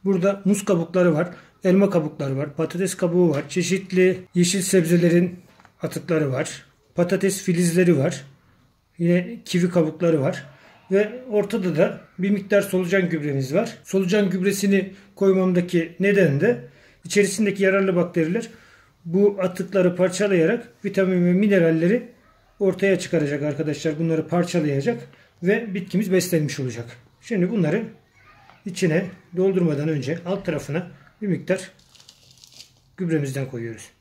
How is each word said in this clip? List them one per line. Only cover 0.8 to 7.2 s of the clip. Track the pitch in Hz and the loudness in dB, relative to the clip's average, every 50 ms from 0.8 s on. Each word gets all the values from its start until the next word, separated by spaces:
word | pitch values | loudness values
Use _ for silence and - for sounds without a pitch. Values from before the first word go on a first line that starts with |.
| 165 165 - 185 180 175 156 | 0 -2 0 2 4 4 4
var, | 147 180 - - - - - _ _ - | 2 0 -4 -6 -18 -20 -20 _ _ 0
elma | 190 180 196 202 196 | 2 4 4 4 4
kabukları | 196 175 151 151 - - 147 135 135 | 2 0 -2 -2 -6 -6 -6 -4 -4
var, | 135 147 151 143 | -4 -4 -6 -4
patates | - 160 160 - 175 196 180 - | -6 -6 -4 -2 -4 -4 -4 -2
kabuğu | - 190 170 165 180 180 170 | -2 -2 0 2 4 2 4
var, | 143 139 147 - | 2 0 -4 -4
çeşitli | - 185 175 - 185 185 190 - 190 180 185 185 180 180 - - _ | -4 -2 0 0 -2 -4 -4 -2 2 2 4 2 2 -2 -8 -4 _
yeşil | 180 175 175 - 202 | 2 2 2 2 -2
sebzelerin | 180 - 190 185 160 160 175 175 175 170 165 175 175 175 - - - _ _ _ - - _ _ | -2 2 2 2 4 4 2 4 4 4 4 4 2 0 -4 -12 -20 _ _ _ -20 -20 _ _
atıkları | - 160 - 151 - - 170 156 151 139 | -8 -8 -8 -8 -4 -2 -2 0 0 0
var, | 127 127 165 - - - - _ _ _ _ _ _ | -2 -4 -4 -6 -8 -16 -20 _ _ _ _ _ _
patates | - 175 175 196 190 | -2 0 0 0 0